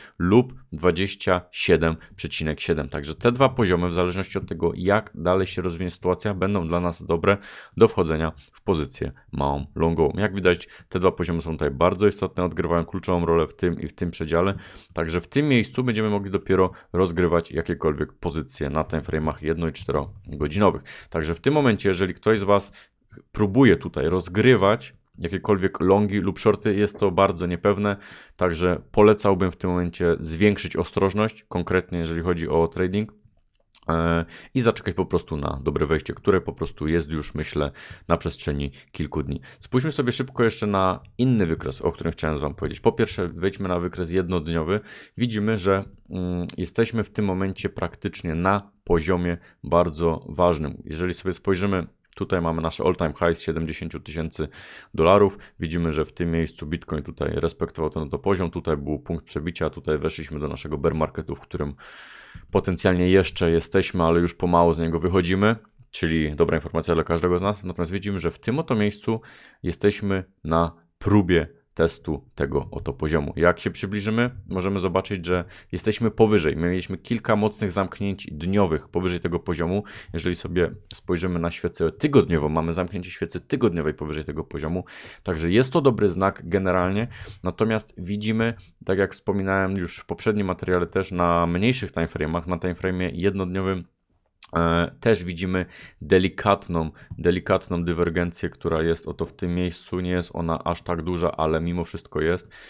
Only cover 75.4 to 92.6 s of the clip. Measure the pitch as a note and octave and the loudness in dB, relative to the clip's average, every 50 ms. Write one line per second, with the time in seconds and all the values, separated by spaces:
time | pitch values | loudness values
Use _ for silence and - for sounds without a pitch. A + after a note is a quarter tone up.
75.4 | F2 F#2 - - - _ - F2+ - A2 G#2+ - A#2 A2 - - A2+ G#2+ G#2+ G2 | -2 -4 -10 -20 -12 _ -8 -4 -2 -2 0 0 0 0 2 2 2 4 4 4
76.4 | D#2 D2+ D2 D2+ E2 F2 F2+ F#2 F2 - G2 - - - A#2+ A2+ - - A2+ G#2 | 2 2 0 0 0 -2 -2 -2 -4 -6 -10 -10 -6 -6 -6 -4 -2 0 0 2
77.4 | G#2 G#2+ D3 - A2 G2 E2 G2+ F#2+ F2+ - - G2+ G2+ F#2+ F#2 - - - C#2+ | 2 0 0 -2 -4 -4 -2 -2 -2 -4 -4 -6 -6 -6 -6 -6 -10 -12 -10 -8
78.4 | E2 F2+ F#2+ G#2 G2+ F2 D#2+ D2+ - - - F2 F#2 F#2 F2+ E2+ - E2+ E2+ E2+ | -4 0 2 2 2 2 0 -2 -4 -4 -4 -2 0 0 0 -2 -2 -2 -4 -4
79.4 | - - F2 E2 E2+ E2 F#2+ G#2 G#2 - - - - - - E2 D#2 F2+ F2 - | -4 -4 -2 -2 -2 -2 -2 -2 -4 -6 -12 -18 -14 -10 -8 -4 -4 -2 -4 -4
80.4 | - E2 E2+ F2+ E2+ D#2+ F2 - - - - - - - F2+ E2+ F2 F#2 F2 F2 | -4 -4 0 0 0 0 -2 -6 -16 -16 -16 -10 -6 -4 -2 -2 0 -2 -2 -2
81.4 | E2 E2+ - - - F2 - - E2+ E2 - - - D3+ C#3 B2 F2 - E2+ D#2+ | -2 -4 -4 -4 -4 -4 -2 -2 -2 -2 0 0 0 4 6 6 6 6 4 0
82.4 | D2 D2+ D#2 D#2+ E2 E2+ E2 F2 F2+ F2 F#2+ F2+ F2+ F2+ - - - E2+ - F#2 | 2 0 0 0 -2 -2 -2 -2 -4 -4 -6 -8 -10 -10 -10 -8 -8 -8 -6 -8
83.4 | - - - C3 B2 G#2+ E2+ E2+ D2+ D#2 C#2+ - D#2 D2+ D2 D2+ D#2 - D2 D#2 | -6 -6 -2 2 2 2 2 0 0 -2 -2 -4 -6 -6 -6 -6 -6 -6 -6 -8
84.4 | D#2+ - - D#2+ D2 D#2 E2+ F2+ - - - - - - - - - - F2+ D#2+ | -8 -8 -8 -6 -6 -4 -4 -4 -6 -8 -12 -20 -20 -20 -20 -10 -6 -4 -2 0
85.4 | D#2+ E2+ F2+ A2+ C3 C3 - F3 C#3+ C3+ A#2 G2+ G#2+ G2 E2+ F#2 F#2+ G2 G2 - | 0 2 4 4 4 4 2 2 2 2 4 4 2 2 2 2 0 0 0 -2
86.4 | - E2+ E2+ G2 F#2+ F#2+ F2+ F#2 F2+ F#2 F#2+ G2+ A#2 B2+ - - - - - - | -4 -2 -2 0 2 2 2 2 2 2 0 -2 -4 -6 -8 -12 -16 -16 -14 -8
87.4 | - F#2 F2+ - A2 A2 A2 G#2+ - - - - F2 F2 G#2 G#2 G#2 A2 A2 A2 | -6 -6 -2 0 0 0 0 -2 -4 -6 -12 -12 -8 -6 -6 -4 -2 0 0 0
88.4 | A2+ A#2 A2 - - - _ _ - - F#2+ F#2+ G2 F#2 - - - - G2 G2+ | 0 0 -2 -6 -10 -20 _ _ -4 -2 0 2 0 0 -2 -4 -4 -2 -2 -2
89.4 | F#2+ G2 F#2+ G2 F#2+ F#2+ F#2+ G2 F2 F2 - - - - - - - A2+ G#2+ G#2 | 0 0 0 0 0 0 -2 -2 -4 -6 -8 -12 -12 -10 -10 -4 0 0 0 2
90.4 | G2+ F#2 F2+ - - - F2+ F2+ F2 E2+ - F#2+ F#2+ - - F2 F2 F2 E2+ E2+ | 0 -2 -2 -4 -2 0 0 2 0 0 0 -2 -4 -2 0 0 2 4 4 4
91.4 | E2+ E2+ F2 F2+ G2+ A#2 C3 C3 - - - E2+ E2 D#2 - - D#2 D2+ D#2+ F2 | 2 2 2 2 2 2 0 0 -4 -6 -4 -4 -4 -2 -2 -2 -2 -2 -2 -2
92.4 | E2 F2+ F2+ E2 | -4 -4 -4 -2